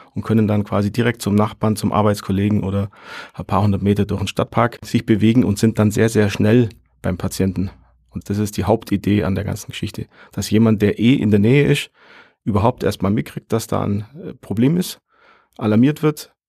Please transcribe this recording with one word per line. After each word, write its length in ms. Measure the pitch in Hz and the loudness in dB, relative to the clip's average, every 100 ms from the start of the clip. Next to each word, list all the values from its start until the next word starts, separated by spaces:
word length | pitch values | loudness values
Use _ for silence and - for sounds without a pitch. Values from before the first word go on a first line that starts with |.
| - - | -12 -10
und 80 | |
können 240 | - 110 104 | -2 0 2
dann 160 | 104 | 0
quasi 280 | 101 101 101 | 0 -2 0
direkt 300 | 104 117 - | 0 -2 -2
zum 140 | 101 104 | 0 0
Nachbarn, 400 | 104 - 110 104 | 0 -2 -4 -2
zum 160 | 104 | -2
Arbeitskollegen 720 | 104 104 104 - 95 104 104 | 0 0 -2 -2 -2 0 0
oder 260 | 95 98 98 - - - - | -2 -4 -4 -10 -20 -18 -16
ein 120 | - - | -16 -4
paar 160 | 98 | 0
hundert 220 | 104 98 | 2 2
Meter 220 | 98 101 101 | 0 0 -2
durch 160 | 101 | -4
den 60 | 98 | -4
Stadtpark 520 | - 110 - 117 - | -4 -2 0 0 -2
sich 240 | - 113 - | -4 -2 0
bewegen 380 | 104 110 120 | 2 4 4
und 160 | 104 98 | 2 2
sind 180 | 113 107 | 0 2
dann 140 | 104 | 2
sehr, 180 | 107 113 | 2 2
sehr 220 | 110 104 | 2 0
schnell 380 | - 104 123 117 - _ _ | 2 4 4 2 -4 _ _
beim 140 | 92 92 | -6 -4
Patienten. 520 | 95 - 95 90 98 - _ _ _ | -6 -2 -2 -2 -6 -8 _ _ _
Und 160 | 87 - | -14 -6
das 80 | 101 | -4
ist 180 | 104 - | -4 -2
die 60 | |
Hauptidee 600 | 95 113 - 101 95 104 | 0 0 0 -2 0 0
an 120 | 82 95 | 0 -2
der 80 | |
ganzen 260 | - - - | -4 -8 -12
Geschichte, 380 | - - - - _ - | -10 -10 -10 -14 _ -12
dass 180 | - 98 | -10 0
jemand, 320 | 104 113 104 | 2 4 4
der 160 | 101 - | 0 2
eh 160 | 113 | 2
in 160 | 139 107 | 2 2
der 100 | 104 | 2
Nähe 280 | 107 143 143 | 4 4 2
ist, 240 | 143 - _ - - - _ | 0 -4 _ -20 -20 -20 _
überhaupt 380 | - 98 113 - | -4 0 0 0
erstmal 300 | 98 - 95 | -4 -2 -2
mitkriegt, 420 | 113 - - - | -2 -4 -12 -6
dass 140 | 110 - | -6 -4
da 160 | 101 | -4
ein, 220 | 101 101 104 151 - | -2 -4 -8 -14 -16
äh, 80 | |
Problem 440 | - - 104 131 175 | -16 -8 0 2 2
ist, 220 | - - _ _ _ _ _ - | -4 -10 _ _ _ _ _ -6
alarmiert 420 | 110 107 135 147 | 0 4 2 2
wird 320 | 156 151 - _ | -2 -2 -12 _